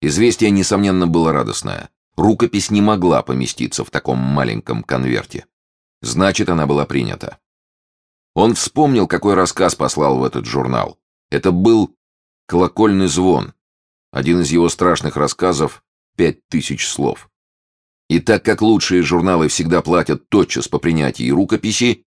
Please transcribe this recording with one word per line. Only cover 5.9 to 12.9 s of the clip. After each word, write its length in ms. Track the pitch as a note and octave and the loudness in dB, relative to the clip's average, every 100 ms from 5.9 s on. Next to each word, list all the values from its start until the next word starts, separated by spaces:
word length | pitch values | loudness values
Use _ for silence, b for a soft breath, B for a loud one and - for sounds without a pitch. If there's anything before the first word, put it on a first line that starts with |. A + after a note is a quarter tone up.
| _ | _
Значит, 460 | A#1+ C2 G2 F2+ G#2+ | -8 0 0 0 -2
она 180 | E2+ D2 | 0 0
была 200 | D2 C#2+ | 0 0
принята. 540 | C#2 A#1 G1+ - - _ _ _ _ _ _ _ _ _ - | -2 -4 -8 -12 -16 _ _ _ _ _ _ _ _ _ 0
Он 200 | G#2+ A#2 | 2 2
вспомнил, 500 | - - D3+ B2 F#2+ | -4 0 2 2 0
какой 280 | F2 G2+ | 0 0
рассказ 420 | F#2+ F2+ - F2+ - | 2 0 0 -2 0
послал 440 | C2+ - C#2+ C2 | -4 0 0 0
в 40 | |
этот 220 | C2 B1+ A1 | -2 -4 -6
журнал. 520 | C#2 B1+ B1 G1+ - _ _ _ | -4 -4 -4 -6 -10 _ _ _
Это 220 | C#2+ F#2 | -4 0
был 440 | F2+ G2+ A2+ G2+ _ _ _ _ _ _ | 2 4 4 2 _ _ _ _ _ _
«Колокольный 600 | F2 F2+ - A2 | 0 0 2 2